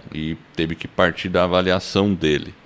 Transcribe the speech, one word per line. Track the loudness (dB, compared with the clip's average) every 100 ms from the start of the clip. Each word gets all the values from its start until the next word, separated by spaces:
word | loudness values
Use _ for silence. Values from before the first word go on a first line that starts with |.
| -8
e | -8 -6 -6 -8 -4
teve | -4 -4
que | -6
partir | 0 0 0 -2
da | 0 2
avaliação | 2 2 0 0 0 2
dele. | 2 2 0 -2 -14